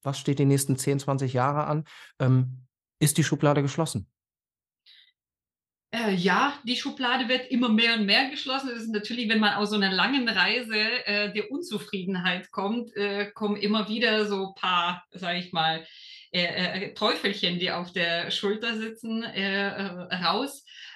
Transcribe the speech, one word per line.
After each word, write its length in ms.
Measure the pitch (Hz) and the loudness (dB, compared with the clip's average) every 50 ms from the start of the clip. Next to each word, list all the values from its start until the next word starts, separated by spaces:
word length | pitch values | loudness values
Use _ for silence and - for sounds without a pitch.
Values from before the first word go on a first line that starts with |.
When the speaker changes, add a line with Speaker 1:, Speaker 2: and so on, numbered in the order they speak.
| - | -6
Speaker 1:
Was 160 | 139 139 - | -6 -6 -2
steht 200 | - - 143 139 | -2 0 2 4
die 60 | 143 | 6
nächsten 320 | 139 139 139 139 - 135 | 6 6 4 4 2 0
zehn, 240 | 127 - 139 139 139 | 0 0 0 0 0
zwanzig 320 | 139 - 139 135 135 127 127 | 0 0 0 0 0 0 2
Jahre 320 | 127 123 139 143 147 151 | 2 2 2 2 0 0
an? 200 | 147 151 151 156 - - - - - _ - | 0 0 -2 -2 -6 -10 -20 -20 -16 _ 0
Ähm, 480 | 135 127 131 127 131 127 127 - - _ _ _ _ _ _ _ | 4 6 6 6 4 2 -2 -8 -14 _ _ _ _ _ _ _
ist 180 | 151 151 - | 2 2 4
die 80 | - 147 | 2 2
Schublade 380 | - - 139 - 147 147 147 139 | 2 2 4 4 4 4 4 2
geschlossen? 480 | 139 135 - 160 151 - 107 - - _ _ _ _ _ _ _ _ _ _ _ _ _ _ _ - - - - _ _ _ _ _ _ _ _ _ _ _ _ _ _ _ _ _ | 2 0 -2 -2 -2 -2 -6 -8 -8 _ _ _ _ _ _ _ _ _ _ _ _ _ _ _ -20 -20 -20 -20 _ _ _ _ _ _ _ _ _ _ _ _ _ _ _ _ _
Speaker 2:
Äh, 240 | - 233 233 214 190 | -6 -4 0 0 0
ja, 380 | 180 175 190 180 208 254 285 - - - | 2 2 4 4 4 4 2 0 -2 -4
die 120 | 226 247 | -4 -4
Schublade 520 | 233 - 277 - - 262 240 247 262 262 220 | -4 -4 -6 -4 -2 0 0 2 2 2 2
wird 220 | 254 254 254 - | 0 0 0 0
immer 200 | 262 233 254 240 | 0 2 4 6
mehr 240 | 220 214 233 233 233 | 6 6 6 4 4
und 100 | 226 208 | 4 4
mehr 240 | 190 202 240 269 277 | 4 4 4 2 2
geschlossen. 400 | - - - 262 262 269 269 262 | -2 -6 -6 -4 -4 -4 -4 -4
Das 140 | 240 233 220 | -6 -6 -6
ist 100 | 226 220 | -4 -4
natürlich, 380 | 208 202 - 240 240 240 214 | -4 -4 -4 -4 -4 0 2
wenn 100 | 226 214 | 2 4
man 140 | 214 208 - | 4 4 2
aus 160 | - 208 196 | 2 0 0
so 60 | 214 | 2
einer 160 | 208 196 196 185 | 2 2 2 2
langen 360 | 185 180 214 269 277 247 233 | 2 2 2 2 2 0 0
Reise, 480 | 202 185 180 190 220 247 247 220 220 214 214 220 240 247 - | 2 2 2 2 2 0 -2 -2 0 0 0 0 0 -2 -2
äh, 260 | - 208 208 208 202 180 | 0 0 0 0 0 -2
der 180 | 208 208 - | -4 -4 -4
Unzufriedenheit 1000 | 269 294 349 - 208 202 - - - 190 180 180 196 180 175 185 175 185 - - | -6 -8 -6 -4 -6 -6 -6 -6 -8 -6 -4 -4 -2 0 0 0 0 -2 -4 -8
kommt, 440 | - - 190 202 226 240 233 - - | -6 -4 -2 -2 -2 -2 -4 -6 -4
äh, 360 | - 202 202 202 202 202 202 | -4 -2 -2 -2 -2 -4 -4
kommen 260 | - - 214 202 208 | -4 -4 -2 -2 0
immer 320 | 208 208 208 214 220 202 202 | 0 0 0 0 0 0 -2
wieder 380 | 214 226 240 226 214 220 214 | -2 0 2 2 2 2 2
so 260 | 202 202 196 190 190 190 | 0 0 -2 -4 -4 -6
paar, 500 | - - 185 180 175 170 175 180 180 - _ - | -4 -2 0 0 2 0 0 -2 -4 -8 _ -16
sag 240 | - 180 175 175 | -8 -6 -4 -4
ich 160 | 180 180 - - | -4 -4 -4 -2
mal, 340 | 165 160 160 160 160 160 - - - - - - - - - - | 0 2 2 0 -2 -6 -12 -18 -20 -20 -20 -20 -20 -14 -6 -2
äh, 540 | 180 175 170 - - 180 175 - 190 196 | -2 0 0 0 -2 -2 -2 -2 -4 -6
äh, 80 | - - | -6 -4
Teufelchen, 680 | - - - - - - 208 196 - - 175 175 175 | -2 0 0 0 0 -2 -2 -2 0 0 -2 0 0
die 100 | 180 180 | -2 -2
auf 220 | 170 170 180 180 - | -2 -4 -6 -6 -4
der 400 | 185 175 170 170 170 175 196 190 | -2 -2 0 0 -2 -2 -4 -4
Schulter 440 | - - 196 208 214 220 233 226 | -2 -2 -2 -2 -2 -4 -4 -4
sitzen, 460 | 220 220 226 220 - - 226 220 226 226 | -4 -6 -8 -8 -10 -8 -6 -6 -6 -6
äh, 460 | 226 - - 196 196 196 202 202 202 | -6 -4 -4 -2 -2 0 -2 -2 -2
äh, 480 | 196 - 196 196 175 180 180 180 175 | -4 -4 -6 -8 -8 -10 -8 -8 -6
raus. 480 | 180 180 165 170 220 262 277 - - - - - - - - - | -2 0 0 0 0 -2 -4 -8 -12 -20 -20 -20 -20 -20 -20 -20